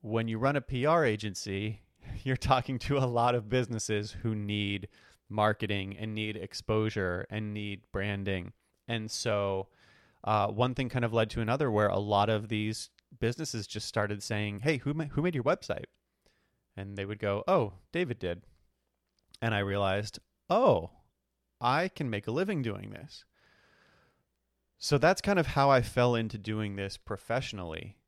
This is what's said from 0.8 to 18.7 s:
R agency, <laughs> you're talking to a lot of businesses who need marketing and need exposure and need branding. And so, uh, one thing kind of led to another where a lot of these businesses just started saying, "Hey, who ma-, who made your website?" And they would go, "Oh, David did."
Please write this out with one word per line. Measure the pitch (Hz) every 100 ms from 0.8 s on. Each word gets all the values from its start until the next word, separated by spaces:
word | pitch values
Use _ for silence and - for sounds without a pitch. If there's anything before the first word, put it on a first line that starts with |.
R | 139 170
agency, | 143 107 107 92 - 98 107 104 _ _
<laughs> | - -
you're | - 131
talking | - 131 - 127
to | - 139
a | 131
lot | 120 120
of | 123 107
businesses | 127 120 113 - 107 104 -
who | 117
need | 110 104 104 101 101 98 _ - _ _
marketing | 107 107 107 104 101 95 98
and | 110
need | 107 107 104
exposure | 92 - - 110 110 107 92 87 -
and | 107 107
need | 104 104 101 _
branding. | - 101 101 98 95 87 - _ _ -
And | 113 110
so, | - 120 104 101 95 95 _ _ _ _ _
uh, | - 107 101
one | 104 123
thing | 127 127
kind | 127
of | 120
led | 113 110
to | 117
another | 110 131 143
where | 107 104
a | 95
lot | 104 101 104
of | 110 107
these | 107 107 107 - _ _ -
businesses | - 120 147 117 101
just | 107 -
started | - 104 104
saying, | - 104 104 101
"Hey, | 127 147
who | 139
ma-, | 147
who | 151 143
made | 170
your | 156
website?" | 123 185 - - - _ _ _ _ _ _ _ _ -
And | 98 101
they |
would | 98 104
go, | 104 101 -
"Oh, | 185 110 92 _
David | 170 175 117
did." | 92 87 - _ _